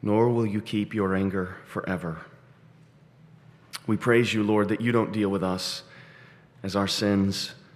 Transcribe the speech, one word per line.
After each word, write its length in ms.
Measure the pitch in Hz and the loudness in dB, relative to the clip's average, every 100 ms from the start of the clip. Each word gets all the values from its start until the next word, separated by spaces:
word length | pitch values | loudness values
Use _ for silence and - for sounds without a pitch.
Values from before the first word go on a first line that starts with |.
| 104 | 0
nor 220 | 104 117 | 2 2
will 180 | 120 113 | 2 0
you 140 | 104 | -2
keep 340 | - 110 101 | -4 -4 -4
your 220 | 110 95 95 | -2 0 0
anger 400 | 98 95 90 95 - | 0 -2 -6 -10 -10
forever. 540 | - - 92 85 80 - - - - - - - _ - _ - - - - - - - | -10 -6 -6 -6 -10 -14 -20 -20 -20 -20 -20 -20 _ -20 _ -20 -20 -20 -20 -18 -14 -2
We 80 | 107 | 0
praise 380 | - 117 117 | 4 4 4
you, 100 | 107 | 0
Lord, 240 | 104 107 101 | 2 4 2
that 140 | - | 2
you 100 | 117 | 2
don't 220 | 117 107 | 2 2
deal 160 | 107 101 | 0 0
with 160 | 98 92 | 0 -2
us 380 | 92 - - - - - - - - - - | -2 -6 -10 -14 -20 -20 -20 -20 -20 -20 -12
as 140 | 95 98 | -4 -2
our 140 | 98 | -2
sins 680 | - 104 101 98 98 - - - | 0 2 4 2 0 -8 -12 -20